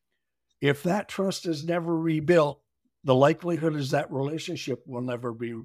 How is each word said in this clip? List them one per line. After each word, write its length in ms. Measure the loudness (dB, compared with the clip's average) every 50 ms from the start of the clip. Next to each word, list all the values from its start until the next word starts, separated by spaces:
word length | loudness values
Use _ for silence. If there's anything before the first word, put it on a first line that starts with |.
| _ _ _ _ _ _ _ _ _ _ _ _
if 220 | 0 0 0 0 0
that 260 | -2 -2 -2 -2 -6
trust 360 | -4 -2 -2 -2 -4 -4 -4
is 200 | -4 -4 -4 -4
never 320 | -4 -4 -2 -2 -2 -2
rebuilt, 640 | 0 0 0 0 0 2 4 6 6 4 4 0 -8 _ _ _ _ _ _ _ _ 2
the 120 | 4 6
likelihood 600 | 8 8 6 6 2 -2 -4 -2 0 0 0 0
is 160 | -2 -2 0
that 200 | 0 0 0 -2 -4
relationship 680 | -4 -4 -4 -4 -6 -8 -8 -10 -8 -6 -6 -6 -6 _
will 140 | -10 -8 -8
never 320 | -6 -6 -6 -6 -6 -8 -6
be 220 | -6 -8 -8 -8 -10